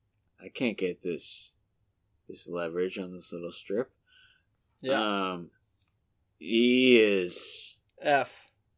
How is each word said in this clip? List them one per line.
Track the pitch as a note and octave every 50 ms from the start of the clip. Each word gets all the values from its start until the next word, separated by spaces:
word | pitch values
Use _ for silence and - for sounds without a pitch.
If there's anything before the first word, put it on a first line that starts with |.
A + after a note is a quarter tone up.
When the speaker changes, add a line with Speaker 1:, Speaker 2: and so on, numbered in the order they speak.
| _ _ _ _ _ _ _ _
Speaker 1:
I | F2+ F#2+
can't | - - B2+ A#2+ G2+ -
get | F#2+ F2+ F2 -
this, | - F2+ E2+ C#2+ - - - - - - - _ _ _ _ _ _ _ _ _ _ _ _ _ _ -
this | - - - -
leverage | E2+ F2 E2+ E2 E2 F2 F2+ F#2+ F#2+ G#2+
on | F#2+ F2+ F2+
this | F2+ E2+ - -
little | F2 E2+ E2
strip. | - - - - G2 G#2+ C3+ - _ _ _ _ _ _ _ _ _ _ _ _ _ _ _ _ _ _
Speaker 2:
Yeah. | - B2+ C3+ A2 A2 G#2+ G2+ G2 F#2+ F#2 F#2
Speaker 1:
Um, | F2+ E2+ - _ _ _ _ _ _ _ _ _ _ _ _ _ _ _ _ _ _
E | - D#2+ A2+ A2+ A#2+ B2 B2 B2+ B2+ B2+ B2 A#2
is | A2 G#2+ G2+ F#2+ F2+ F2 - - - - - - - - - _ _ _ _ -
Speaker 2:
F. | - D3+ C#3+ C#3 B2 - - - - _ _ _ _ _ _